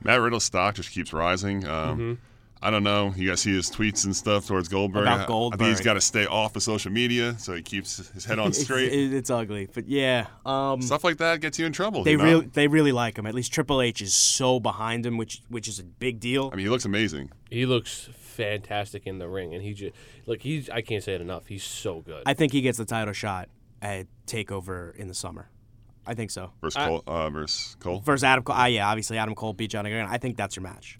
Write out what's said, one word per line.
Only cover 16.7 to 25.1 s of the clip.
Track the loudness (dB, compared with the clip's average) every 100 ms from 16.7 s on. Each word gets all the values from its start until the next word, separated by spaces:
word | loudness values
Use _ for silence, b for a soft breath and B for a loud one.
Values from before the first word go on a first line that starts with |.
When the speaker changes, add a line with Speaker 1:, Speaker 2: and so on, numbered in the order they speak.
| 0 2
Speaker 1:
amazing. | 2 2 0 -8 -12 -8
Speaker 2:
He | -2 2
looks | 2 0 -12 -12
fantastic | -18 -18 -6 -2 -2 -4 -4 -4 -8 -10
in | -8
the | -6
ring, | -6 -6 -8
and |
he | -8
ju-, | -8 -10 B B B -8
like, | -6
he's, | -4 -6 -4
I | -6
can't | -4 -4
say | -4 -6
it |
enough. | -6 -8 -10
He's | -12
so | -10 -6 -6 -8
good. | -10 -8 -2
Speaker 3:
I | 2
think | 2
he | 2
gets | 0 0
the | -2
title | -4 -4 -4
shot | -4 -6 -8 _ _ -12
at | -8 -8 -10 -16 -8
TakeOver | -6 -6 -6 -8 -10 -10 -12
in |
the | -12